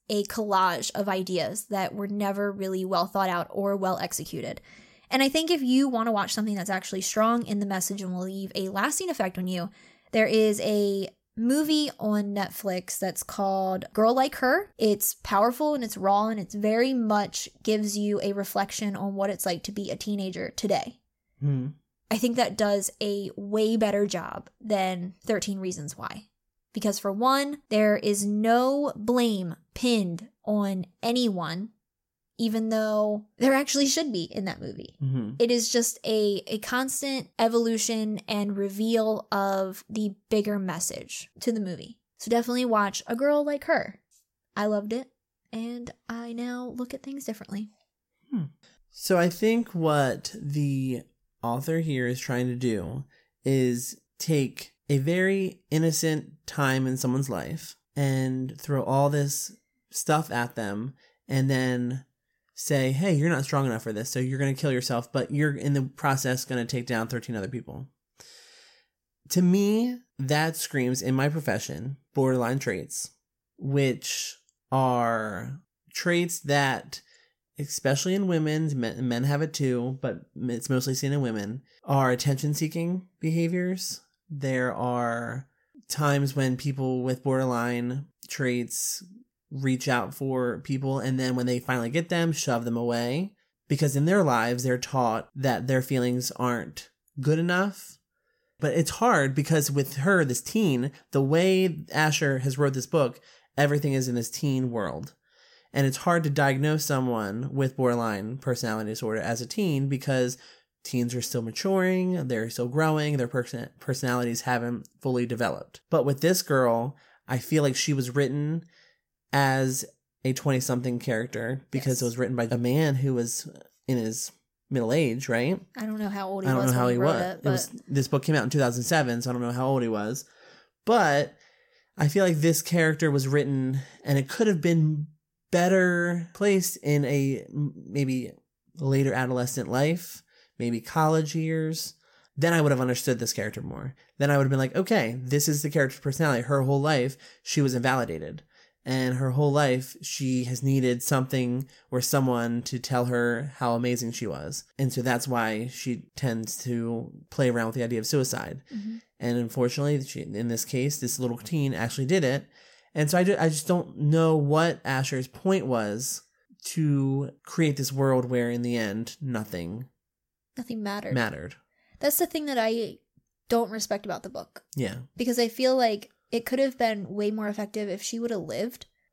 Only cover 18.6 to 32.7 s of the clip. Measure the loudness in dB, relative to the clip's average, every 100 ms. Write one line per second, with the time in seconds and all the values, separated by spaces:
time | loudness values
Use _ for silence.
18.6 | -2 -2 -4 -4 -6 -2 -2 -2 -4 -4
19.6 | -6 -8 -6 -6 -4 -4 -4 -6 -8 -4
20.6 | 0 0 -2 -12 _ _ _ _ -2 0
21.6 | -2 -8 _ _ _ -2 0 2 0 2
22.6 | 0 2 -2 -6 -4 -4 -6 -10 -4 0
23.6 | 2 2 2 2 0 -2 -8 -12 -14 _
24.6 | -2 0 0 -2 -8 -10 -2 -2 0 -4
25.6 | -4 -6 -10 -10 -12 -12 -18 _ _ _
26.6 | _ -4 -2 -2 -4 0 2 2 0 -6
27.6 | _ 4 4 4 2 0 0 2 4 4
28.6 | 4 2 0 -2 0 2 2 0 -4 -8
29.6 | _ -2 2 2 0 -4 -10 _ -2 0
30.6 | 0 -2 -6 _ -2 2 0 0 -4 -6
31.6 | -8 _ _ _ _ _ _ -4 -2 0
32.6 | 0